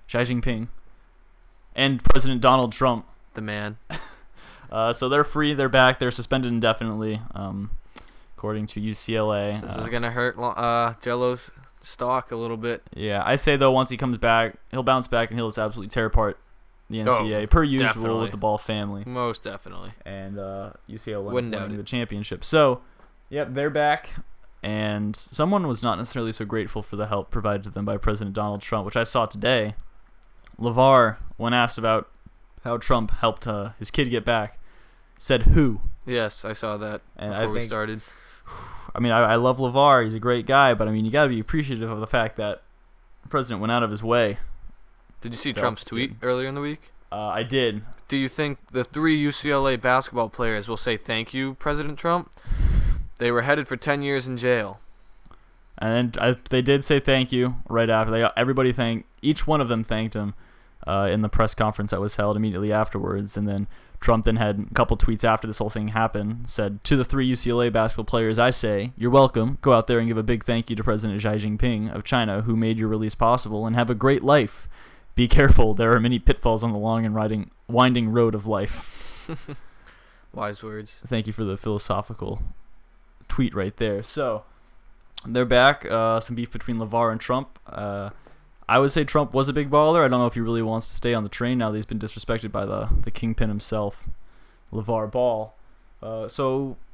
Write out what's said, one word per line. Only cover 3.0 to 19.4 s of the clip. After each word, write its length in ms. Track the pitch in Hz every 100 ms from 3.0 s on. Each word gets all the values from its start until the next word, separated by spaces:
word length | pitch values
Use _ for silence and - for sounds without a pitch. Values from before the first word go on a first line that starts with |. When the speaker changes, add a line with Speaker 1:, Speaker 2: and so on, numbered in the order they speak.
| - - -
Speaker 2:
The 80 | -
man. 360 | 107 104 104 110 -
Speaker 1:
<laughs> 80 | - - - - - - - -
Uh, 200 | 110 113
so 160 | 120 131
they're 140 | 143
free. 320 | 147 151 147
They're 140 | 143 135
back. 320 | 131 127 127
They're 100 | 127
suspended 400 | 120 117 135 123
indefinitely, 680 | 117 113 110 113 107 110 107 113
um, 380 | - 98 98 101 - - - - - - -
according 300 | 107 107 107
to 120 | -
U 120 | 107
C 220 | 107 -
L 180 | 110 107
A. 240 | 104 101 104
Speaker 2:
So 60 | 104
this 100 | -
Speaker 1:
Uh, 40 |
Speaker 2:
is 60 | 110
gonna 220 | 120 117
hurt 260 | 120 123 117
Lo-, 120 | 120
uh, 460 | - 120 117 117 110
Jello's 520 | - 123 123 123 - - - -
stock 520 | - - 123 127 -
a 40 | 117
little 200 | 117 113
bit. 260 | 117 120 -
Speaker 1:
Yeah, 300 | - 107 101
I 120 | - 139
say, 200 | - 143
though, 140 | 135
once 200 | 131 127
he 60 | 127
comes 220 | 131 120
back, 380 | 117 113 113 - -
he'll 100 | 131
bounce 240 | 127 131 123
back 240 | 120 117
and 80 | 113
he'll 80 | 113
just 100 | 107
absolutely 300 | 107 110 101
tear 160 | 123 113
apart 340 | - 107 - - - - _ -
the 120 | 113
Speaker 2:
Oh, 160 | 110 120
Speaker 1:
N 80 | 107
C 40 |
A, 120 | 107 107
per 160 | 170
usual 240 | 151 135 117
Speaker 2:
definitely. 340 | 110 113 113
Speaker 1:
with 80 | 110
the 40 | 104
Ball 220 | 107 107
family. 460 | - 107 101 101 104
Speaker 2:
Most 380 | 123 120 110